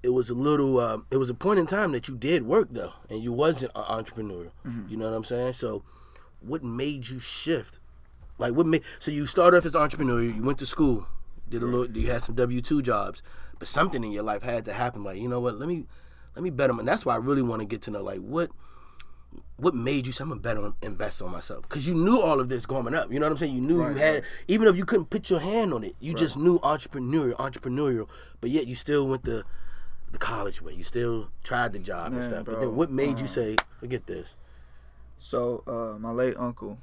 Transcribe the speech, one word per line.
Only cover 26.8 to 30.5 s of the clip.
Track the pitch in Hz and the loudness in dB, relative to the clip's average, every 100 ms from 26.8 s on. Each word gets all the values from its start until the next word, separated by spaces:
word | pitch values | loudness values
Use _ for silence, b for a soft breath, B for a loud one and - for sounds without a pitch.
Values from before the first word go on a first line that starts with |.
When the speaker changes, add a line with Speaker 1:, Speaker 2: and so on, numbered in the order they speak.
| - 139 127 156 131 113 | -4 -6 0 2 2 0
Speaker 1:
entrepreneurial. | 135 123 131 127 147 117 104 B B B | -4 -4 -4 0 2 0 -2 B B B
But | 120 | 0
yet | 151 123 | 0 0
you | |
still | 123 - 147 135 | -6 0 2 2
went | 131 | 0
the, | 127 113 - b b b b b - | -2 -4 -2 b b b b b -2
the | - | 0
college | - 101 101 | 0 -2 -2